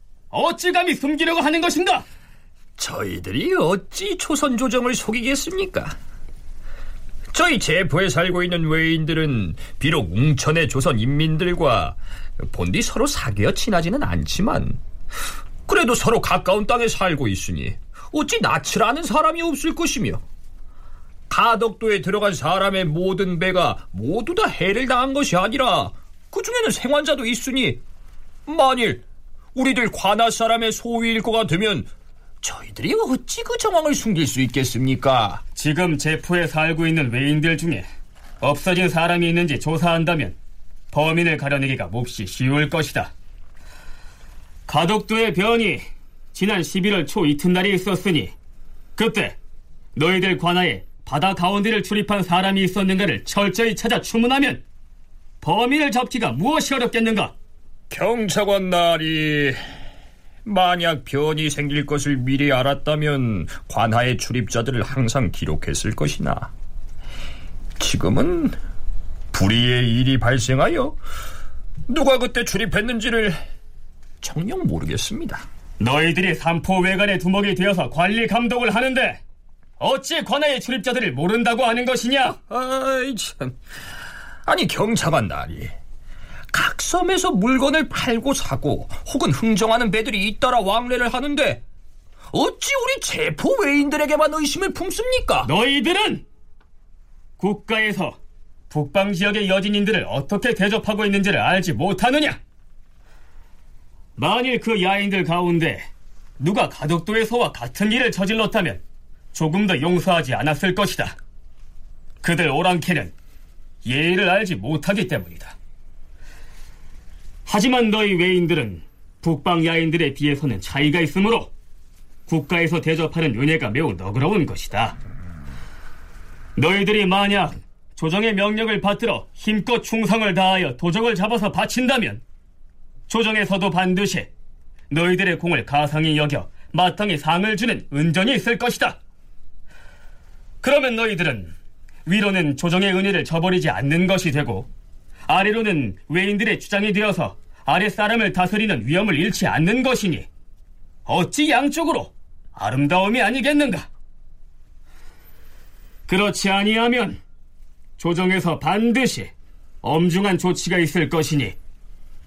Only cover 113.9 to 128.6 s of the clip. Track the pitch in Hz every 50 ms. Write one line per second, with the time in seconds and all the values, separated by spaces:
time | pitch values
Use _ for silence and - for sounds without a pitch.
113.9 | 127 143 160 170 180 185 202 185 185 208 220 185 160 98 98 135 156 151 - 190
114.9 | 202 214 - - 139 110 87 - - - - - - - - - - - - -
115.9 | - - - - - - - - - - - - - - - - - - - -
116.9 | - - - - - - - - - - - - - - 185 254 254 247 233 214
117.9 | 208 220 214 202 190 165 175 185 180 180 175 156 175 151 120 104 92 82 - -
118.9 | - - - - - - - 165 160 131 - 190 175 165 160 165 165 165 165 160
119.9 | 151 160 151 139 135 - 143 147 143 143 156 139 107 95 - - - 139 147 151
120.9 | 143 175 160 143 - 185 196 220 233 226 - - - - - - - - - -
121.9 | - - - - - - - - 165 160 - - 180 170 170 156 170 160 - 156
122.9 | 160 156 160 151 - 165 160 143 107 110 139 151 160 156 - - 107 143 - -
123.9 | 92 85 95 98 104 127 131 170 214 196 139 - 90 - - - - 104 117 -
124.9 | - - - - - - - 87 85 78 69 - - - - - - - - -
125.9 | - - - - - - - - - - - - - - 139 165 196 202 202 190
126.9 | 214 214 202 180 185 202 202 196 202 196 - 165 - - - - - - - -
127.9 | - - 160 160 170 202 220 226 214 190 202 214 214 214